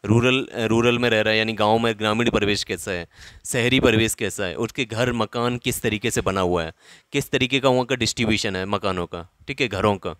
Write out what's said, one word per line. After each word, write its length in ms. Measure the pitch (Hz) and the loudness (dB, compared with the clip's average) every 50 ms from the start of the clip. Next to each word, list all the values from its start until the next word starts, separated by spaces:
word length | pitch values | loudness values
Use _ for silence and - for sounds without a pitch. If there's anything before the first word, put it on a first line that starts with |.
| - | 2
रूरल, 420 | 101 107 117 117 127 127 135 135 - - | 4 4 4 4 4 2 0 -2 -4 -6
अ, 120 | 113 117 | -4 0
रूरल 340 | 110 110 113 117 123 120 120 | 0 2 2 4 2 2 2
में 100 | 123 120 | 2 2
रह 120 | 113 107 | 2 2
रहा 100 | 107 107 | 2 2
है, 60 | 110 | 2
यानी 160 | 110 110 110 110 | 2 0 0 0
गाँव 260 | 101 107 104 110 113 | 0 2 4 4 4
में 200 | 117 117 113 101 | 2 0 -2 0
ग्रामीण 300 | 107 107 107 113 120 120 | 0 0 0 2 0 2
परिवेश 340 | 113 110 104 101 104 98 - | 2 2 0 2 0 -2 -2
कैसा 280 | - 98 87 - 110 | -6 -8 -8 -4 -6
है, 160 | 95 87 85 - _ - - - - - _ | -6 -6 -6 -10 _ -20 -20 -20 -20 -18 _
शहरी 340 | - - 127 117 123 127 131 | -4 -2 0 2 2 2 4
परिवेश 340 | 131 127 110 110 113 110 - | 4 4 4 4 2 2 0
कैसा 320 | - 117 98 - - 101 | -2 -4 -6 -4 -4 -4
है, 100 | 90 80 | -4 -2
उसके 300 | - 113 113 - - 131 | -4 -4 -4 -4 -6 -6
घर 280 | 107 110 110 123 123 120 | -6 -2 -2 -2 0 0
मकान 440 | 117 110 104 - 120 117 120 123 | -2 -4 -4 -4 -4 -2 -2 -2
किस 240 | 120 _ 127 117 - | -2 _ -4 -4 -2
तरीके 300 | - 117 104 107 - 117 | -2 -2 -2 0 -2 -2
से 100 | - 127 | -2 0
बना 200 | - 104 95 98 | -2 0 0 0
हुआ 220 | 92 90 90 85 82 | 0 2 0 0 -2
है, 100 | 80 - _ _ - - - _ _ | -4 -8 _ _ -20 -20 -20 _ _
किस 200 | - 143 135 - | -4 -4 -4 -2
तरीके 280 | - 135 127 123 135 135 | 0 0 0 2 0 2
का 100 | 123 135 | 2 2
वहाँ 160 | 127 127 127 | 2 2 2
का 100 | 117 135 | 0 -2
डिस्ट्रीब्यूशन 600 | 123 117 107 - - 120 107 110 101 - 113 95 | 0 0 -2 0 -2 0 0 0 0 0 -2 -2
है 100 | 92 92 | -2 -2
मकानों 400 | 98 104 98 - 101 92 90 87 | -2 -4 -2 -2 -2 -2 -2 -4
का, 220 | - - 85 85 - _ _ - | -6 -8 -12 -12 -14 _ _ -14
ठीक 140 | - 139 - | -12 -4 -4
है, 60 | 139 | -4
घरों 300 | 117 101 95 98 107 101 | -4 -2 2 2 2 2
का। 160 | 92 - 92 78 _ | 2 -2 -8 -10 _